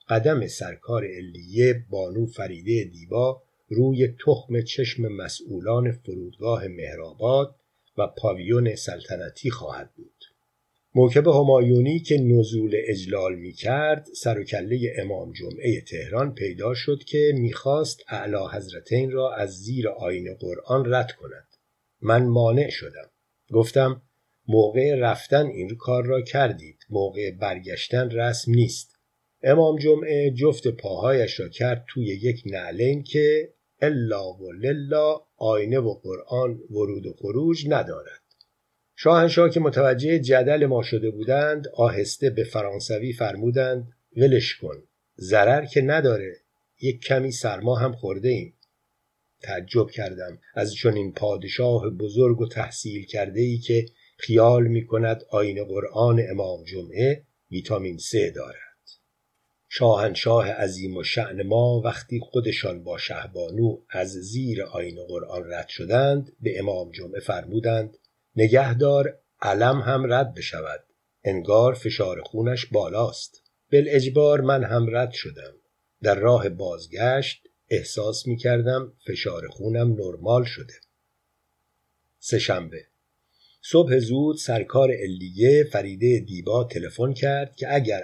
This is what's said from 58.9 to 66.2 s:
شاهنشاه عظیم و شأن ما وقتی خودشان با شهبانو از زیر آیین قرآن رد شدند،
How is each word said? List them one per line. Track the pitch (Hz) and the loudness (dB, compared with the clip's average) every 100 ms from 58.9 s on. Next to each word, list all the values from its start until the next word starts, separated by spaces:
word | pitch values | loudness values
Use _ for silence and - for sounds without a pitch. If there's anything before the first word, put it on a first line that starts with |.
| - _ _ _ _ _ _ - | -20 _ _ _ _ _ _ -10
شاهنشاه | - 120 104 107 92 - 117 98 | 2 4 4 2 -2 2 2 2
عظیم | 110 101 92 95 92 | -2 -4 -4 -8 -8
و | |
شأن | 82 - 110 92 | -6 -4 -4 -6
ما | 98 113 123 120 113 | 0 2 4 2 -2
وقتی | - - 120 | -6 -6 -8
خودشان | - 127 110 98 101 90 | -4 -2 -2 -2 -6 -8
با | 87 82 | -10 -10
شهبانو | - - 95 92 85 98 117 - - | -8 -10 -12 -10 -6 0 0 -2 -8
از | 92 95 | -6 -6
زیر | 95 95 117 131 104 | -8 -8 -6 -4 -4
آیین | 95 90 87 87 90 | -6 -8 -8 -10 -10
قرآن | 87 85 90 85 | -10 -8 -10 -10
رد | 87 80 | -10 -10
شدند، | - 87 117 139 143 | -10 0 2 4 2